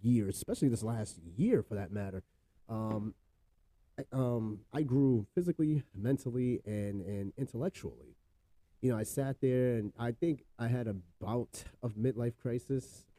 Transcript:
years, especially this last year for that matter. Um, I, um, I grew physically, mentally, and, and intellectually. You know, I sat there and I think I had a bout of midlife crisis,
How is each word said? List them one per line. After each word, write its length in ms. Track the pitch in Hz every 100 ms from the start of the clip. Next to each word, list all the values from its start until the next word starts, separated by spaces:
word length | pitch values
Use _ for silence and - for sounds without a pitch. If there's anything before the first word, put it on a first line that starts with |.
years, 360 | 110 120 101 -
especially 320 | - - 139
this 140 | 113
last 360 | 110 113 107 - 82 90
year 260 | 202 214
for 140 | 101 104
that 160 | 98
matter. 320 | 104 98 95 - _ _ _ -
Um, 440 | 113 110 110 107 - _ _ _ _ _ _ _ -
I, 60 | 139
um, 480 | 131 127 120 110 107 -
I 120 | -
grew 440 | 151 131 139 120 98 -
physically, 480 | 175 165 156 151 -
mentally, 680 | 98 110 139 127 120 123 113 -
and, 360 | 107 101 98
and 320 | 92 101 98 -
intellectually. 800 | 131 117 156 - - 60 71 - _ _ _ _ _ _
You 100 | 127
know, 60 | 113
I 60 |
sat 380 | 107 - 135 135
there 340 | 135 127 127 117
and 160 | 104 -
I 140 | 120
think 320 | 120 170 147 - -
I 120 | 117
had 180 | 123 113
a 80 | 98 87 -
bout 460 | 95 120 117 - - -
of 120 | 120 107
midlife 420 | 123 113 120 -
crisis, 680 | 131 120 - 135 - - -